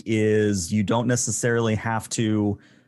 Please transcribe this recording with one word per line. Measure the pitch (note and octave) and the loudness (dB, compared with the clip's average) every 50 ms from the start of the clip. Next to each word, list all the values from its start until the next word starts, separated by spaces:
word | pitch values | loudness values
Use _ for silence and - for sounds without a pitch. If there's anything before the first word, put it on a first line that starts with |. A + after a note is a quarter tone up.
| - | -6
is | G2+ A2+ A2 G#2+ G#2+ G#2+ G#2+ G#2+ G#2 G2+ F#2+ E2+ E2 | -2 0 2 2 2 4 4 2 2 0 0 -2 -2
you | G#2 G#2+ G#2 | -2 -2 0
don't | F#2 A2 A#2 A#2+ | 0 0 0 2
necessarily | A#2+ B2 A#2+ - A#2+ A2 - - B2 A#2 A#2 A2+ A2+ A2 | 0 0 0 -2 -4 -4 -2 0 0 0 2 2 0 0
have | G2+ - A#2 A2+ A2 - - | -2 -2 -4 -4 -4 -4 -6
to | - - A#2 G#2+ G#2+ G#2+ G#2 G#2 G2+ - - - - _ _ | -4 -2 0 0 2 2 0 0 -2 -4 -8 -20 -20 _ _